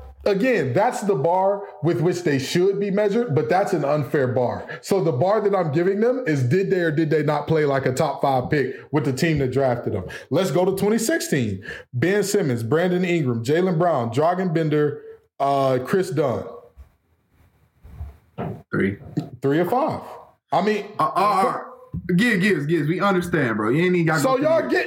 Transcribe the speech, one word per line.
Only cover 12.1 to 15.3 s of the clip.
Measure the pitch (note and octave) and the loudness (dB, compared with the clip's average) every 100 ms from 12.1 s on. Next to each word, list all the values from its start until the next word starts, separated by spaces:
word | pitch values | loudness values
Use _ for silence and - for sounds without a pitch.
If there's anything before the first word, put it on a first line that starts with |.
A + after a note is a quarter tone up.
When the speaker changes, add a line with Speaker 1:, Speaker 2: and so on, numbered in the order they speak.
| G#3 | 2
Speaker 1:
Simmons, | G3 G#3 D#3+ A#2 | 2 0 0 -2
Brandon | A2+ D#3 F3+ F3+ | 0 0 2 0
Ingram, | F3+ E3+ C3 A#2 | 0 0 0 -2
Jaylen | A2+ D#3+ F#3 D#3+ | 0 2 2 2
Brown, | F3 D3 A#2 | 2 2 0
Dragan | A2+ D#3+ F3+ F#3+ | 0 2 2 0
Bender, | E3 D#3 D3+ D3 C#3+ - - _ | 0 0 2 0 -2 -14 -20 _